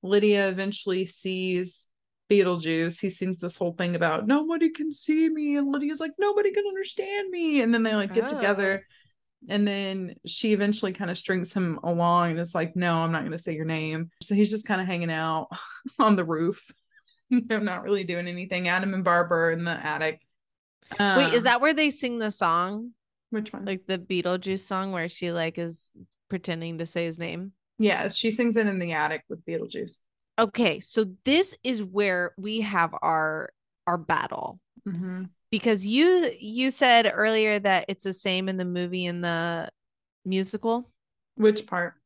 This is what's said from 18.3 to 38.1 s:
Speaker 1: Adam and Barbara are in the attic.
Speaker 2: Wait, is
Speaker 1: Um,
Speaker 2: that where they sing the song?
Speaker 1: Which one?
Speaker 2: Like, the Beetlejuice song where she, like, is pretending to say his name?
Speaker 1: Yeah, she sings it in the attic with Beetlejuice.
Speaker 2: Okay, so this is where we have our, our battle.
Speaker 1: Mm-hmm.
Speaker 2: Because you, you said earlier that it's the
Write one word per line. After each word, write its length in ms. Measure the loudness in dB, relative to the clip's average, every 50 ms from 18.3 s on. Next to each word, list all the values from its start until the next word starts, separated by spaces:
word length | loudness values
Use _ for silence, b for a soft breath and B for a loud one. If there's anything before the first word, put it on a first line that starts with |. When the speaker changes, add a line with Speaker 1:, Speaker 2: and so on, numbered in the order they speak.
| -6 -8 -6 -4 -4 -2 0 2
Speaker 1:
Adam 240 | 2 2 2 0 -2
and 100 | 0 2
Barbara 440 | 4 4 4 4 4 2 2 4
are 40 | 2
in 120 | 2 0 -2
the 60 | -4
attic. 500 | -4 -4 -4 -4 -2 0 -2 -2 -2 -6 _ _ _ _ _ _ _ _ _ _ _ _ _ _ 0 2
Speaker 2:
Wait, 340 | 4 6 6 6 6 6 4
is 80 | 4
Speaker 1:
Um, 20 | 6
Speaker 2:
that 160 | 6 4 6
where 120 | 6 4 4
they 160 | 4 2 2
sing 280 | 2 0 -2 -2 -2 -2
the 120 | -2 -2
song? 600 | 0 2 2 2 4 2 2 0 -4 -6 -8 -12 -14 _ _ _ _ _ _ _
Speaker 1:
Which 200 | -4 -4 -4 -6 -10
one? 120 | -8 -6
Speaker 2:
Like, 200 | -6 -6 -6 _
the 100 | -4 -4 -4
Beetlejuice 600 | -4 _ -2 0 0 0 -2 -2 -2 -4 -4 -4 -4
song 260 | -4 -4 -4 -2 -2
where 160 | -4 -4 -4 -6
she, 220 | -6 -6 -6 -4
like, 260 | -2 -2 -2 -2 -4
is 340 | -6 -8 -6 -8 -12 -14 -16 _ -20 -20 _ _ _ _ _
pretending 480 | -8 -6 -4 -4 -6 -4 -6 -8 -6 -6
to 60 | -8
say 200 | -6 -4 -4 -4
his 140 | -4 -4 -6
name? 340 | -8 -8 -6 -8 -10 -12 _ _ _ _ _ _
Speaker 1:
Yeah, 300 | 2 2 2 2 0 -2
she 220 | -2 0 0 0
sings 240 | 0 2 0 2 2
it 100 | 2 2
in 120 | 2 0 0
the 120 | -2 -2 -2
attic 300 | -2 0 -2 -2 -4 _ _
with 160 | -14 -12 _
Beetlejuice. 560 | -8 -6 -6 -6 -8 -8 -10 -10 -10 -12 -20 _ _ _ _ _ _ _ 0
Speaker 2:
Okay, 400 | 0 0 2 0 0 0 0 -2
so 260 | -6 -2 0 0 0 0 -4 _ _
this 300 | 2 4 4 4 2 -2 _ _
is 200 | -4 -4 -4 -4
where 500 | -4 -2 0 0 2 2 0 -2 -4 _
we 240 | -8 -8 -4 -2 -2
have 340 | -2 0 0 0 0 0 -2 -2 0
our, 500 | 0 2 2 0 0 -2 -4 -8 -10 _ _ _ _ _ _ _
our 120 | -2 -2
battle. 600 | -2 0 0 0 0 0 -4 -6 -8 -8 -10 -12 -14 _ _ _ -14 _
Speaker 1:
Mm-hmm. 380 | -8 -6 -6 -6 -6 -6 -8 -10 -12 _ _ _ _
Speaker 2:
Because 340 | -4 0 2 2 2 2 0
you, 460 | 0 4 4 6 6 6 4 2 0 -2 -6
you 320 | -12 -8 -4 0 0 0
said 400 | 2 4 6 6 8 8 6 4 2
earlier 460 | 2 2 2 4 4 4 2 2 2
that 260 | 2 4 2 2 2
it's 160 | -2 -8 -6 -6
the 80 | -6